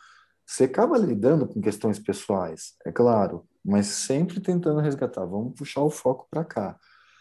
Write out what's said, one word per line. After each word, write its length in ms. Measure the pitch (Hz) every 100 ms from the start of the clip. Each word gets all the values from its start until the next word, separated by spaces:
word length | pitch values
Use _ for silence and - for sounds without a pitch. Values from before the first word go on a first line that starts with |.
| - - _ _ -
Você 180 | -
acaba 340 | 131 151 240 277
lidando 480 | 185 110 117 160 117
com 120 | -
questões 380 | 104 101 113 101
pessoais, 760 | - 95 - 98 87 80 - -
é 80 | -
claro, 540 | 120 120 110 95 85 - _
mas 220 | 95 101 101
sempre 540 | - - 135 175 196
tentando 400 | 185 175 170 151
resgatar, 440 | 151 139 123 -
vamos 300 | 90 98 120
puxar 260 | - 143 -
o 80 | 147
foco 360 | 151 127 135 -
pra 140 | 147
cá. 340 | 165 - 98 - _ _ _ _